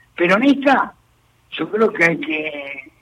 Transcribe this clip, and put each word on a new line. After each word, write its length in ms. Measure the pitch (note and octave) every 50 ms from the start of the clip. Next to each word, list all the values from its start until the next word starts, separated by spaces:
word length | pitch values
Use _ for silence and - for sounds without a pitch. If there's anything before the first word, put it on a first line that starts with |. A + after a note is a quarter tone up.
| _ _ _
peronista, 800 | - F3 F3 F#3+ G#3+ C4 C#4+ C4+ C#4 C4 C#4+ C4 G3 D#3+ - - _ _ _ _ _ _ _ _ _ _ _
yo 180 | - - D#3+ D#3+
creo 220 | F#3+ A3 A3+ G3
que 120 | - - E3+
hay 140 | E3+ E3 -
que, 720 | C#3+ D#3 D#3 D3+ D3+ D#3 D3 C#3+ C#3 C#3 C#3 C#3 C#3 - _ _